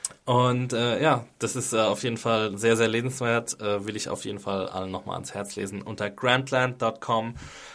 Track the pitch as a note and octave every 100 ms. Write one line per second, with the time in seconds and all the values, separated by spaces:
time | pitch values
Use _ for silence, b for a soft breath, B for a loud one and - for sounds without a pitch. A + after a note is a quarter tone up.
0 | B B - B2 B2 B2 B2 A#2 A#2+ G#2
1 | D#3 B2 A#2 _ D3 C3 B2+ F3 - -
2 | B2+ A2+ A#2+ A2 G#2+ G2 A2+ A2+ A2+ A2+
3 | B2+ B2+ A#2+ A#2 A#2 - G#2+ G#2 G#2 G#2
4 | - F#2+ - G2+ G2+ G2 F#2 F#2 F#2+ F#2+
5 | G2 F2+ - G2+ G2+ G#2 G2 G2+ G#2 G#2+
6 | G#2 - B2 B2+ C3 C3 B2+ B2+ A2+ -
7 | - A2+ A2+ A#2+ B B B